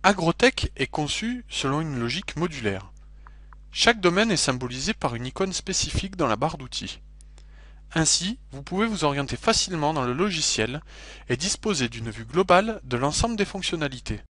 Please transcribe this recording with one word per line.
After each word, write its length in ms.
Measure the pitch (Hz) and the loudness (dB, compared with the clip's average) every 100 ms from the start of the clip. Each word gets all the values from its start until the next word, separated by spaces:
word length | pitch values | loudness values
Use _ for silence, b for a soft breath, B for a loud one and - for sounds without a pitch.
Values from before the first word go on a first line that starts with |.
Agrotech 680 | 190 196 165 - 247 - - - | 4 4 2 6 4 4 -4 -2
est 100 | - | -2
conçu 560 | - 147 - 226 247 - | -2 -2 -2 -2 -4 -6
selon 320 | - 139 143 | -4 0 0
une 180 | 160 131 | 0 -2
logique 380 | 120 151 - 147 | -2 -2 -6 -4
modulaire. 560 | 170 147 107 98 - - b b b b b b - | -2 0 -2 -2 -8 -18 b b b b b b -12
Chaque 260 | - - 233 | 2 4 6
domaine 320 | 180 180 226 | 4 4 2
est 60 | 165 | 2
symbolisé 560 | - 127 123 127 143 | 2 0 -4 -4 -4
par 220 | - 143 117 | -2 -2 -2
une 100 | 127 | -6
icône 260 | - 190 | -2 -2
spécifique 640 | 180 - 190 - - 190 190 | -2 -4 -2 0 -2 -4 0
dans 120 | 139 | 0
la 100 | 107 | 2
barre 200 | 151 156 | 0 -4
d'outils. 440 | 127 - 98 - - - b b b b b b b | -10 -8 -8 -12 -18 -20 b b b b b b b
Ainsi, 480 | 165 156 - 180 247 - | 0 2 2 0 -6 -10
vous 120 | 135 | -14
pouvez 220 | 139 185 226 | -4 0 0
vous 180 | 202 | 2
orienter 320 | 151 143 135 123 | 2 2 -2 0
facilement 580 | - 226 - 170 147 | 2 2 0 0 0
dans 120 | 156 123 | 2 0
le 80 | |
logiciel 680 | 127 202 165 143 - 110 147 B B B B - | 2 0 0 0 0 0 -2 B B B B -4
et 80 | 123 | -2
disposer 540 | 185 - 220 165 120 | 0 -2 0 0 0
d'une 200 | 117 113 | -2 -8
vue 140 | 110 | -8
globale 560 | 113 151 180 180 220 214 131 | -2 0 6 6 6 -4 -2
de 100 | 120 | 0
l'ensemble 400 | 139 151 233 220 | 2 2 0 0
des 80 | |
fonctionnalités. 760 | 196 196 175 170 147 127 - 104 - | -2 -2 -4 -2 -2 -4 -6 -8 -8